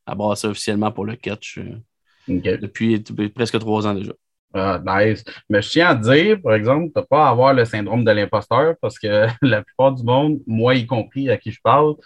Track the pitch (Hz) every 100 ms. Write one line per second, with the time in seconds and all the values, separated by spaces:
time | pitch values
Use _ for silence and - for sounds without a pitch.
0 | - 101 104 101 110 101 - 104 107 101
1 | 104 120 104 104 - - 95 110 - _
2 | _ _ - 92 98 - 98 - 113 110
3 | 107 110 104 113 117 113 110 107 107 98
4 | 101 - _ _ _ 98 98 87 92 98
5 | 107 104 - - _ 104 - 151 175 135
6 | 110 139 202 214 147 110 107 143 165 110
7 | - 139 147 117 131 135 113 107 101 120
8 | 110 107 101 107 - 120 156 165 110 -
9 | 107 104 113 117 135 107 - - 135 131
10 | 117 127 151 147 - 113 120 131 117 120
11 | - 135 135 107 - - 113 135 151 151